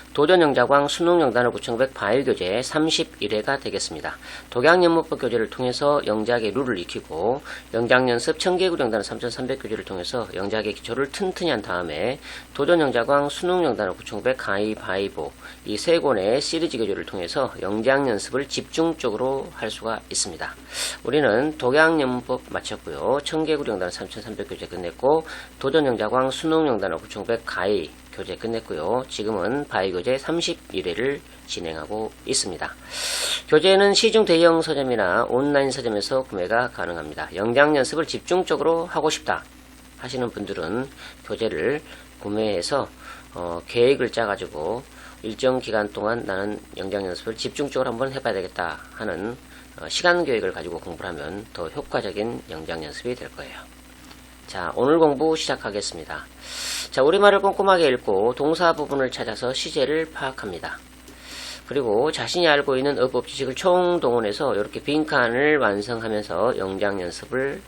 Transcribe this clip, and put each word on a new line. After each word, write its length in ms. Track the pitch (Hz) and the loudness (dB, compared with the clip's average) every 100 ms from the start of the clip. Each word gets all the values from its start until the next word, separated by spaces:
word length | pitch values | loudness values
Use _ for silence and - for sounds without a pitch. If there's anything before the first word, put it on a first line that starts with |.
| - | -8
도전영자광 720 | - 147 185 156 131 120 139 143 | 0 6 6 6 6 4 4 4
수능영단어 640 | - 170 175 143 113 120 | 2 4 6 4 4 2
구천구백 460 | 104 - 117 131 - | 0 -4 0 0 0
바일교재 680 | 101 123 131 110 90 107 | 0 2 2 0 0 -2
삼십일 720 | 131 156 156 - - - 101 | 0 0 2 2 -2 -4 -2
회가 240 | 107 107 135 | -2 0 -2
되겠습니다. 580 | 113 98 - 80 76 - - - - | -2 -4 -6 -6 -8 -10 -14 -16 -8
독양연문법 680 | 127 135 180 170 165 156 147 | 2 6 8 6 4 0 -2
교재를 300 | 127 117 107 | 0 0 -2
통해서 500 | - 127 123 143 147 - | -2 -4 0 2 2 2
영작의 460 | 107 110 120 110 | 0 2 2 0
룰을 260 | 104 131 101 | -2 -2 -2
익히고 640 | 87 110 - 78 98 139 - - - | -4 -8 -8 -4 0 -2 -4 -16 -6
영작연습 640 | 113 117 127 127 120 135 - | -2 4 4 4 2 0 0
천 200 | 190 180 | 0 2
개구리 260 | 185 170 | 2 2
영단어 180 | 127 107 | 0 0
삼천삼백 640 | 98 - 120 113 127 135 | -2 -6 -6 -6 -4 -4
교재를 200 | 107 107 | -4 -6
통해서 440 | 95 95 87 127 90 - | -6 -8 -6 -6 -6 -4
영작의 380 | 98 107 107 | -2 -2 -2
기초를 360 | 101 - 117 139 | -4 -6 -4 -2
튼튼히 400 | - 190 180 175 | -2 -4 -2 0
한 140 | 123 | -2
다음에 560 | 98 90 85 76 104 - - - - | -2 -4 -4 -2 -4 -4 -10 -16 -12
도전영자광 760 | - 143 175 147 120 117 143 143 | -2 4 4 4 2 4 2 2
수능영단어 640 | - 180 180 160 107 98 | -2 0 2 2 0 -2
구천구백 440 | 90 - 107 123 127 | -4 -8 -4 -2 -2
가위바위보 920 | - 98 107 107 - 95 98 - 73 - - - - | -2 -2 -2 -4 -4 -2 -2 -4 -8 -10 -18 -16 -8
이 100 | 104 | -4
세 240 | - 170 | 2 2
권의 420 | 143 113 95 127 | 4 2 2 2
시리즈 360 | - 160 160 120 | 0 -2 -2 -2
교재를 280 | 104 90 85 | -2 -2 -6
통해서 460 | 98 87 - 127 - | -6 -4 -2 -2 -2
영작연습을 840 | 92 107 117 135 139 104 - 127 139 | -4 0 2 4 4 0 -2 -4 -4
집중적으로 1000 | - - - 165 160 127 107 127 135 - | -6 -6 0 0 0 -2 -2 -2 -2 -6
할 180 | - 110 | -8 -8
수가 300 | - 110 110 - | -6 -4 -6 -4
있습니다. 420 | - 98 80 - - - - - - | -4 -4 -6 -10 -10 -12 -6 -6 -6
우리는 540 | - 139 135 107 147 151 | 0 4 6 4 2 0
독양연문법 840 | 127 139 160 160 131 123 123 127 - | 2 6 6 6 2 -2 -4 -6 -6
마쳤고요. 680 | 90 - 107 - 71 90 139 | -8 -8 -10 -10 -4 0 0
천 200 | 143 160 | 0 -2
개구리 280 | 156 151 143 | 0 -2 -2
영단어 180 | 101 90 | -2 -4
삼천삼백 600 | - 95 - 107 104 101 | -6 -10 -12 -12 -10 -8
교재 180 | 87 85 | -8 -10
끝냈고 560 | 87 87 - 127 160 - - - - | -8 -8 -2 2 2 0 -12 -16 -6
도전영자광 720 | 135 156 143 113 107 127 131 | 0 2 2 2 2 2 0
수능영단어 680 | 131 160 160 156 113 95 82 | 0 0 2 2 2 0 -4
구천구백 460 | - 107 95 117 - | -6 -10 -4 -4 -4
가위 460 | - 92 104 76 - - | -4 0 0 -2 -10 -18
교재 240 | - 95 90 | -12 -10 -8
끝냈고요. 680 | 113 113 110 87 82 123 127 | -6 -6 -6 -6 -2 -2 -2
지금은 600 | - 107 107 92 135 143 | -6 -4 -2 0 -2 -2
바위 220 | 117 95 | 0 0
교재 260 | 90 101 131 | -2 -2 -2
삼십일 680 | - 170 165 170 - - 90 | 0 -2 -2 -4 -6 -6 -4
회를 340 | 85 127 143 - - - | -2 -2 -4 -8 -20 -12
진행하고 640 | - 85 80 76 107 110 - - | -8 -8 -8 -8 -6 -8 -8 -4
있습니다. 480 | 127 104 85 151 - - - - - - - - | -2 -2 -6 -8 -10 -14 -8 -4 -4 -2 -4 4
교재는 460 | 156 180 190 202 | 6 8 8 8
시중 320 | 196 226 220 196 | 6 6 6 6
대형 360 | 165 170 165 | 8 8 6
서점이나 640 | 160 143 131 117 95 98 120 | 2 0 0 2 4 4 2
온라인 420 | 123 143 143 139 | 2 4 4 2
서점에서 520 | 131 120 104 98 131 | 0 -2 -2 0 -2
구매가 480 | 127 101 90 113 123 | -2 -4 0 2 0
가능합니다. 580 | - 87 85 76 76 78 85 | -2 -6 -4 -8 -8 -8 -2
영작 400 | 110 120 147 151 | 2 6 6 6
연습을 300 | 123 151 160 | 2 0 -4
집중적으로 800 | 117 - 180 180 147 147 165 165 | -4 0 0 2 0 2 0 0
하고 240 | 160 151 | 0 0
싶다 340 | 147 - 90 - - - - - - | -2 -2 -4 -4 -20 -20 -20 -20 -14
하시는 300 | 123 127 120 | -8 -4 -4
분들은 580 | 104 98 95 80 110 139 - - - - | -4 -6 -6 -4 -4 -4 -10 -18 -16 -10
교재를 540 | 107 113 82 95 147 - - - - | -4 -2 0 0 -2 -6 -20 -20 -12
구매해서, 680 | 104 107 110 95 85 143 113 - - - - - | -6 -2 0 0 0 -2 -2 -8 -18 -18 -16 -10
어, 260 | 87 85 - | -6 -6 -4
계획을 440 | 120 123 135 120 | 4 6 6 2
짜가지고 720 | 117 110 98 90 73 78 117 143 - - - | 0 -2 -2 -4 -6 -4 -4 -8 -18 -20 -12
일정 380 | 110 107 131 127 | -10 -2 0 0
기간 320 | - 110 104 | 0 -2 -2
동안 320 | 101 104 117 104 | -2 -2 -2 -2
나는 340 | 95 101 104 - - | -4 -4 -6 -10 -10
영작 280 | 95 101 98 | -4 -4 -4
연습을 300 | 87 - 110 | -6 -8 -6
집중적으로 560 | 131 117 143 131 127 | -6 -4 -4 -2 -2
한번 200 | 117 135 | -2 -4
해봐야 220 | 135 123 | -4 -4
되겠다 460 | 98 92 - 85 76 - - | -2 -4 -4 -6 -6 -12 -10
하는, 420 | 107 85 104 123 - - - - | -6 -4 -6 -8 -14 -20 -20 -14
어, 80 | 78 | -6
시간 380 | - 175 175 151 | 0 2 2 2
계획을 260 | 117 92 | 0 0
가지고 280 | 92 82 82 | -4 -8 -8
공부를 320 | 92 82 92 | -10 -10 -8
하면 340 | 82 73 98 113 | -8 -8 -10 -10
더 140 | - 82 | -10 -8
효과적인 760 | 147 131 143 101 92 110 127 - | -8 -4 -4 -4 -4 -4 -6 -10
영작 340 | 80 160 165 | -12 -8 -8
연습이 320 | 151 143 123 127 | -8 -8 -6 -6
될 140 | - - | -10 -14
거예요. 180 | 139 - - - - - - - - - - | -16 -16 -18 -20 -20 -20 -20 -20 -20 -20 -12
자, 240 | 98 87 - | -6 -4 0
오늘 220 | 127 165 | 4 6
공부 380 | 160 135 156 160 | 6 4 0 0
시작하겠습니다. 880 | - 139 113 101 - 87 78 78 - - - - - - - | -2 -4 -4 -4 -6 -8 -10 -10 -12 -18 -14 -10 -8 -6 -4
자, 140 | - | 2
우리말을 360 | 135 190 202 196 | 4 6 6 6
꼼꼼하게 480 | 196 190 196 185 156 | 2 2 4 6 6
읽고 440 | 123 - 95 113 131 | 2 2 2 2 2
동사 380 | 143 165 175 | 0 2 2
부분을 380 | 156 139 139 131 | 2 0 0 -2
찾아서 420 | - - 107 123 | -2 -6 -4 -4
시제를 560 | - 165 151 135 156 160 | -4 -4 0 0 0 -4
파악합니다. 680 | - 139 - 104 85 - - - - - - - - - - - | -6 -8 -6 -8 -8 -8 -10 -14 -20 -20 -20 -16 -14 -12 -14 -4
그리고 440 | 143 120 104 147 | -2 2 2 2
자신이 360 | 160 113 180 170 | 0 -2 4 6
알고 300 | 143 139 131 | 6 4 2
있는 200 | 139 139 | 2 2
어법 300 | 123 127 - | 2 0 -4
지식을 260 | - 131 | -4 -4
총동원해서 1000 | 131 190 180 180 175 143 120 107 104 143 101 | 0 4 4 4 2 2 2 0 -2 -2 0
이렇게 260 | 107 117 | -2 -6
빈칸을 800 | - 151 151 147 120 120 147 151 | -2 0 2 2 2 4 4 4
완성하면서 1000 | 117 101 107 117 113 107 104 87 110 - | 4 2 -2 -4 -2 -4 -2 0 0 0
영작 420 | 95 95 101 98 | -2 0 0 0
연습을 640 | 90 82 - 127 135 - | -4 -8 -6 -4 -4 -6